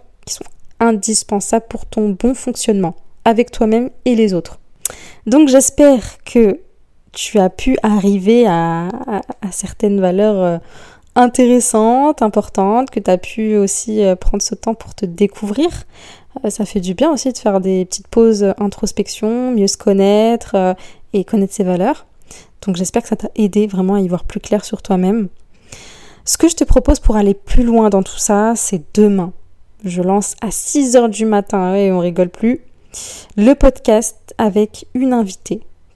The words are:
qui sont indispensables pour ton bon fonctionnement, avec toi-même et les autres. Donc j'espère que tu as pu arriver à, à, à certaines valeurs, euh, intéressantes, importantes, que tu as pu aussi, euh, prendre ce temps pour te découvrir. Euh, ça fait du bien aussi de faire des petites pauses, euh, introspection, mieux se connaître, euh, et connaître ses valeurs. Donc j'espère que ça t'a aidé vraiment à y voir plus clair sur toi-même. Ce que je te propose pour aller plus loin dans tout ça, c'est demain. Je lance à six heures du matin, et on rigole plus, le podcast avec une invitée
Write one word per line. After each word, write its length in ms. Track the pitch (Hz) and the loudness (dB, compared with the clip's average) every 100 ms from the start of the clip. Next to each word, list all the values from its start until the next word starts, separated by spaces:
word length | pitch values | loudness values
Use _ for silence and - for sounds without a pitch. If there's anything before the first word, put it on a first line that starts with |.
| - _ - | -18 _ -14
qui 80 | |
sont 100 | - - - - - | -14 -14 -20 -16 -2
indispensables 840 | 233 220 220 214 - 202 - 226 226 | 0 0 0 -2 -2 -4 0 -2 -2
pour 160 | - - | -12 -8
ton 240 | - 214 | -2 -2
bon 260 | 185 226 269 | 0 -2 -2
fonctionnement, 640 | - - - 202 170 - - - | -6 -6 -2 0 -2 -6 -18 -4
avec 280 | 226 220 240 | 0 2 0
toi-même 380 | - 220 226 254 - | 0 0 0 -2 -4
et 120 | 254 226 | 0 2
les 180 | 220 | 2
autres. 260 | 175 - - - - - - - - 214 | 0 -6 -16 -20 -12 -12 -12 -20 -10 2
Donc 220 | 269 302 | 2 6
j'espère 760 | 262 - - 285 254 - - - | 4 4 4 4 4 0 -16 -2
que 340 | 240 214 - - _ _ _ _ | 2 2 0 -8 _ _ _ _
tu 260 | - - 214 | -12 -4 0
as 100 | 185 | 0
pu 280 | - 254 262 | 0 -2 0
arriver 600 | 214 208 196 202 190 233 226 | 0 2 2 0 2 4 4
à, 400 | 170 165 165 175 | 2 0 -4 -6
à, 340 | 233 - 202 - - | -8 -8 -8 -8 -12
à 100 | 196 | -10
certaines 500 | - 196 - 208 202 | -10 -12 -4 -2 0
valeurs, 360 | 185 185 214 196 | 0 2 2 2
euh, 140 | 175 170 - - - - _ 254 | 0 -2 -8 -20 -20 -20 _ 2
intéressantes, 1040 | 247 247 240 247 - 220 220 254 294 302 | 2 4 4 4 2 2 2 4 2 2
importantes, 680 | 214 202 - - 196 226 269 | 0 0 -4 -2 0 0 -2
que 100 | 220 | -4
tu 100 | 196 | 0
as 80 | 180 | 0
pu 380 | - - 220 214 | -2 -6 0 0
aussi, 480 | 196 - - 214 | 0 -2 -4 0
euh, 120 | 196 185 | 2 2
prendre 280 | - 202 | 0 0
ce 120 | - 214 | -4 -6
temps 200 | - 226 | -6 -8
pour 180 | - | -10
te 120 | - 185 | -10 -8
découvrir. 640 | 170 202 - 202 208 339 - - - - - - - 214 | -2 -2 -2 -8 -2 -2 -4 -16 -20 -20 -20 -20 -8 -8
Euh, 40 | |
ça 120 | - | -6
fait 160 | 208 208 | -4 -4
du 140 | 180 | -4
bien 180 | 180 302 | 0 0
aussi 220 | 269 262 | 0 -4
de 40 | 240 | -4
faire 220 | 220 196 | -2 0
des 260 | 190 185 185 | 0 -2 -2
petites 220 | - - | -8 -2
pauses, 360 | 233 226 208 | 2 4 4
euh, 100 | 202 - | 0 0
introspection, 920 | 202 - 208 - 202 - 214 240 254 | -4 -4 -6 -4 -6 -4 -4 -2 -2
mieux 160 | 233 196 | 0 0
se 100 | - | 0
connaître, 720 | 214 196 196 208 220 233 - | 0 2 4 4 2 0 -2
euh, 200 | 196 185 185 - - - | 0 0 -2 -8 -20 -6
et 100 | 202 180 | -6 -2
connaître 280 | 220 196 | -2 -2
ses 100 | - | -4
valeurs. 420 | 185 175 214 311 - - - - - - | -4 0 0 -2 -10 -20 -20 -20 -20 -12
Donc 140 | - 175 | -6 -4
j'espère 260 | 185 - | -2 -4
que 80 | - | -4
ça 60 | 214 | -6
t'a 160 | 214 - | -6 -2
aidé 300 | 208 208 208 | 0 0 -2
vraiment 280 | 190 185 202 | -2 0 0
à 40 | |
y 80 | 185 | 0
voir 160 | 175 | -4
plus 160 | - 190 | -6 -8
clair 240 | - 208 | -4 -4
sur 180 | - 208 | -4 -10
toi-même. 440 | - 185 185 226 190 - - - - - - - - - | -2 0 0 0 -4 -10 -20 -20 -20 -20 -20 -20 -20 -14
Ce 140 | - - | -6 0
que 100 | 330 | 0
je 80 | - | 2
te 80 | |
propose 360 | 277 269 254 294 | 2 4 4 2
pour 160 | - 214 | 4 4
aller 180 | 202 | 2
plus 300 | 202 - - | 0 2 4
loin 260 | 233 226 214 | 4 4 4
dans 140 | 196 | 2
tout 160 | 190 - | -2 -6
ça, 340 | - 202 220 226 | 0 2 2 0
c'est 280 | - 180 - | -4 -6 -4
demain. 400 | - 214 196 175 - - - - - | 2 4 4 -2 -10 -20 -20 -20 -14
Je 200 | 196 180 | -8 -4
lance 320 | 180 202 196 - | 0 0 -2 -8
à 100 | 208 | -8
six 440 | - - 294 262 247 | -8 -4 -2 4 4
heures 140 | 233 | 2
du 160 | 202 220 | 0 0
matin, 500 | 208 202 196 185 196 | 0 0 -2 0 0
et 160 | 196 | 2
on 80 | 185 | 0
rigole 300 | 175 170 180 | -2 0 -2
plus, 320 | - 226 262 - - _ - - - - 208 | 0 -2 -2 -8 -20 _ -18 -16 -18 -10 2
le 180 | 220 | 4
podcast 800 | 277 269 - - 220 226 - - - | 4 2 0 0 0 0 -10 -16 -4
avec 500 | 214 196 214 - - | -2 0 -2 -4 -10
une 200 | 254 262 | -4 0
invitée 480 | 247 196 - - 196 - - _ | 0 -2 -6 -10 -10 -10 -20 _